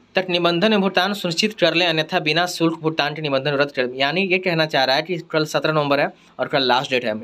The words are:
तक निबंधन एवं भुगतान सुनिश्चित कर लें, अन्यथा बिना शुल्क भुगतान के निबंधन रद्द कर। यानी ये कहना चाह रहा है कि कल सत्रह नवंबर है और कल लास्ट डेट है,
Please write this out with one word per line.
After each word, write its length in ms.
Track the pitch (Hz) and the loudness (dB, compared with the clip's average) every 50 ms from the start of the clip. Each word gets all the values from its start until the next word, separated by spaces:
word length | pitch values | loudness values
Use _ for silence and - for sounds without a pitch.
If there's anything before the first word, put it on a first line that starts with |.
| _ _ - | _ _ -2
तक 120 | 196 185 180 | -2 -2 0
निबंधन 420 | 175 175 170 170 170 170 202 220 | 0 2 2 2 2 2 2 4
एवं 100 | 214 202 | 4 4
भुगतान 300 | 190 196 190 185 180 196 202 | 2 2 2 0 0 0 -2
सुनिश्चित 380 | - - 175 165 - 214 208 - | -4 -4 -4 -2 -2 -2 -2 0
कर 200 | - 175 160 156 | 2 2 2 2
लें, 120 | 170 180 | 2 2
अन्यथा 320 | 170 160 160 151 - 185 175 | 2 2 0 -2 -2 -2 -2
बिना 240 | 156 151 151 165 180 | 0 0 0 0 0
शुल्क 320 | 175 - - 165 165 160 - | -2 0 0 0 0 0 0
भुगतान 340 | 156 160 160 - 143 147 151 | -4 -4 -2 -2 -2 -2 -4
के 80 | 156 | -4
निबंधन 300 | 156 143 135 135 135 147 | -4 -2 -2 -2 0 0
रद्द 180 | 143 135 147 143 | 0 0 0 0
कर। 180 | - 135 123 123 127 | 0 -2 -2 -2 -2
यानी 280 | 135 139 143 156 185 | -2 -2 0 0 0
ये 160 | 196 180 180 185 | 0 0 0 0
कहना 280 | 185 185 170 160 156 | 0 0 0 0 0
चाह 180 | 156 151 139 131 | 0 0 0 2
रहा 120 | 127 135 | 2 2
है 60 | 151 | 0
कि 140 | 160 - 180 160 - - | -2 -2 -6 -8 -6 -4
कल 140 | - 156 156 | -2 -2 -2
सत्रह 280 | 151 - 147 - 156 | 0 -2 -2 0 0
नवंबर 280 | 156 151 147 143 139 139 | 0 0 2 2 2 2
है 100 | 160 196 - - - - _ - | 0 0 -4 -8 -20 -14 _ -6
और 100 | 127 - | -4 -2
कल 140 | 151 139 | 0 0
लास्ट 280 | 131 123 123 127 139 127 | 2 4 2 2 2 0
डेट 140 | 131 123 120 | -2 -2 0
है, 100 | 110 107 110 | -2 -4 -2